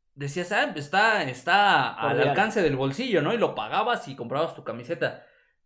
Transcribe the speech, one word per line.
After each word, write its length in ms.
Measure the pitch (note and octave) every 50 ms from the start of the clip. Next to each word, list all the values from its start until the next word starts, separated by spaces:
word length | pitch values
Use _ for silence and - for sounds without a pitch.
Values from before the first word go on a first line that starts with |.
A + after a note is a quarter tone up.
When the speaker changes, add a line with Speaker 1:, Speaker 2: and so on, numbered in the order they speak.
| _ _ _
Speaker 1:
decías, 360 | C#3 C#3+ C#3 C#3+ F3+ F3 F3
"Ah, 180 | G3 A3 C#4+ C#4+
pues 140 | G3 D3+ C#3
está, 380 | - - F#3+ G#3+ A3+ A3 G3+ D#3+
está 720 | C3+ B2 - - E3+ F3 G3+ G3+ G3 F3+ D3 B2+ A2+ -
al 160 | - A2+ A2+
Speaker 2:
Cordial. 180 | A#2 B2 C#3+ -
Speaker 1:
alcance 320 | C#3+ - G3+ - - A3+
del 160 | F#3 D3+ C#3 C3
bolsillo", 440 | C3+ C3+ C3+ - B3+ B3+ G#3+ D#3+
¿no? 120 | C#3+ D#3+ A3+
Y 40 | A#3
lo 160 | F#3 C#3+ -
pagabas 540 | - G#2 A2 C#3 F#3+ - A#3+ A#3+ - - D3
y 80 | C3
comprabas 400 | - A#2 A#2 C3+ C#3+ D#3+ E3+ -
tu 80 | - -
camiseta. 600 | A#2 A2 A#2 A#2+ A#2 E3+ D#3+ D#3 A#2+ A#2 - - _ _ _ _ _ _ _ _